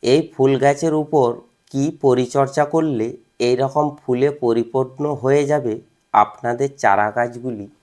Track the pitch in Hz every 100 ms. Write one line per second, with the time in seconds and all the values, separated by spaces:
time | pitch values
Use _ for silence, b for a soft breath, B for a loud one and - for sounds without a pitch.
0 | 117 139 160 - 135 135 139 143 160 156
1 | 151 156 120 120 - _ _ 139 139 131
2 | 139 127 123 143 135 139 147 160 160 127
3 | 113 127 _ _ 120 123 135 135 147 143
4 | - 123 139 143 120 117 117 131 127 127
5 | 147 143 123 143 143 147 123 107 - _
6 | _ 107 107 - 120 120 135 135 113 98
7 | 104 107 120 120 127 110 101 _